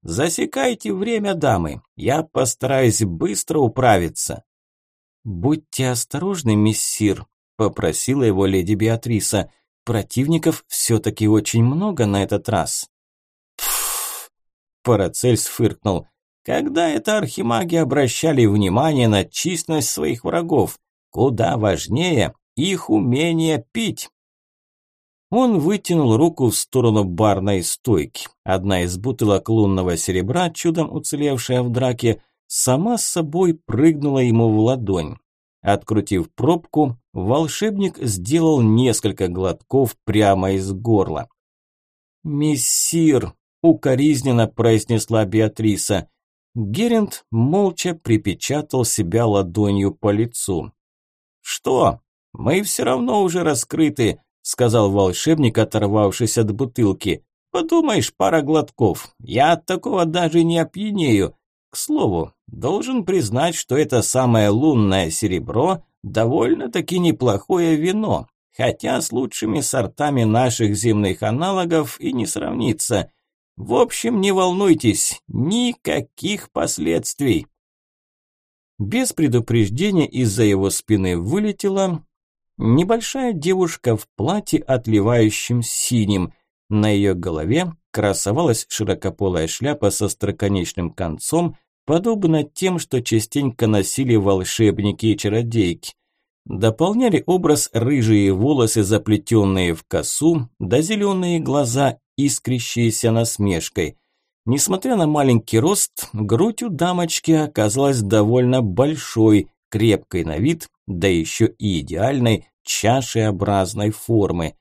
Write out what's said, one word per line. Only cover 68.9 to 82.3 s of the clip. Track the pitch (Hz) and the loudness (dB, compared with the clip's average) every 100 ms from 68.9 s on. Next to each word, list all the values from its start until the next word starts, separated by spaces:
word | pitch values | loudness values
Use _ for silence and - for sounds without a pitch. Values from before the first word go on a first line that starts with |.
| 127 | -4
с | 107 | -4
лучшими | 113 127 - - - | -4 -6 -6 -4 -2
сортами | - 131 120 - 147 139 | -2 -2 -4 -2 -2 2
наших | 110 110 127 117 107 104 | 2 2 2 0 0 0
земных | 117 104 101 92 | 0 2 0 -2
аналогов | 107 117 175 190 175 165 143 - | -2 -2 -2 -2 0 0 -2 -6
и | - | -6
не | 131 107 | -4 -4
сравнится. | - - - 113 110 - 104 - _ _ _ _ - | -6 -6 -4 -2 -2 -2 -2 -2 _ _ _ _ -18
В | 104 117 | -2 2
общем, | 240 - 226 233 | 2 0 -2 0
не | 190 | 2
волнуйтесь, | 190 185 180 202 156 117 101 - - _ | 2 2 2 4 4 4 0 -2 -6 _
никаких | 110 135 226 247 233 - - - - - 202 - | -2 0 0 0 -2 -4 -4 -4 -8 -4 -4 -6
последствий». | - - - - 165 - - 139 87 - _ _ _ _ _ _ _ _ _ _ _ _ _ | -6 -4 -4 -2 -2 -4 -4 0 0 -2 _ _ _ _ _ _ _ _ _ _ _ _ _
Без | 101 233 254 | -4 -2 -2
предупреждения | - 151 120 113 117 104 113 196 190 147 | 0 0 0 2 2 2 0 0 2 0
из-за | - 123 101 | 0 -2 2
его | 107 98 98 | 2 4 0
спины | - - 107 95 87 | -2 0 0 2 -2
вылетела | 87 170 214 202 202 190 190 165 - _ _ | -2 -2 -2 -2 -2 0 0 -2 -8 _ _